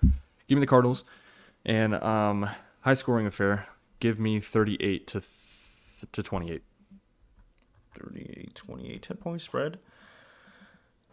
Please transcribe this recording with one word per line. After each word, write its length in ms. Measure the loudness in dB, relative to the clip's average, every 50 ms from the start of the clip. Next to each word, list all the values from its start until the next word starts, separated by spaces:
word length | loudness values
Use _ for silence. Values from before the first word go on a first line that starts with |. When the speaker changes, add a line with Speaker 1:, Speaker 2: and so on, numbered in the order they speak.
Speaker 1:
give 560 | 4 4 4 2 -6 _ _ _ _ 2 2
me 20 | 2
the 80 | 4
Cardinals 380 | 6 6 6 6 6 0 -2 -8 -16 -20 -20 -20 -20 -20 -20 -20 -20 _ _ -2
and, 320 | 0 2 2 2 2 0
um, 540 | 0 0 0 2 2 2 2 2 0 -2 -4 -6 -12 -18 -20 _ _
high 140 | 2 2 2
scoring 300 | 2 2 0 0 2 0
affair. 400 | -2 -2 0 2 2 2 0 -2 -10 -20 _ _ _ _ 0
Give 180 | 0 0 2 2
me 220 | 0 0 0 0
thirty-eight 640 | -2 0 2 2 2 2 0 -2 0 0 0 -2 -4
to 140 | -6 -8 -8
th-, 880 | -8 -8 -20 -20 -20 -20 -20 -20 -20 -20 -20 -20 -20 -20 -20 -20 -18 -12
to 100 | -8 -8
twenty-eight. 420 | -6 -6 -6 -6 -6 -6 -8 -10 -12 _ _ _ _ _ -20 -20 _ _ _ _ _ _ _ -20 -20 _ _ _ _ _ _ _ _ _ -20
Speaker 2:
Thirty-eight 580 | -18 -18 -16 -14 -14 -14 -14 -14 -16 -16 -18 -20
twenty-eight, 460 | -20 -18 -16 -16 -14 -12 -14 -14 -14 -12
ten 120 | -12 -12
point 240 | -10 -8 -8 -8 -8
spread. 380 | -10 -6 -6 -4 -4 -4 -8 -12 _ _ _ -20 -20 -20 -20 -20 -20 -20 -20 -20 -20 -20 -20 -20 -20 -20 _ _ _ _ _ _ _ _